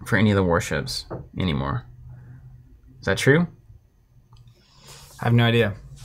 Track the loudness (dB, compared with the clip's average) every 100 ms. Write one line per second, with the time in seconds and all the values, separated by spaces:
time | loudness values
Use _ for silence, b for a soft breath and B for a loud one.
0 | -2 2 4 4 2 0 0 -4 -4 -8
1 | -10 -14 -12 -6 -4 -2 -2 -4 -8 -18
2 | -20 B B B B -20 -20 -20 -20 -8
3 | -4 0 2 2 2 -6 -20 -20 _ _
4 | _ _ _ -20 -20 B B B B B
5 | B -6 0 2 4 4 2 -2 -14 -20